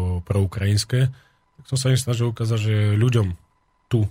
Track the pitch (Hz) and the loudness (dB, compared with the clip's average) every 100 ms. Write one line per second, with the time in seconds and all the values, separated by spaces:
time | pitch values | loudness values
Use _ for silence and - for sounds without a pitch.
0 | 90 90 - 101 95 101 98 104 - 127 | -2 -4 -2 0 0 -2 0 0 0 0
1 | 131 - _ _ _ - - 131 127 127 | 0 -2 _ _ _ -20 -6 -2 0 0
2 | - 117 120 117 113 113 107 107 104 104 | 0 -2 -2 -2 -2 0 0 2 2 2
3 | 123 117 95 87 _ _ _ _ - 117 | 2 2 0 -4 _ _ _ _ -4 -2
4 | 104 | -2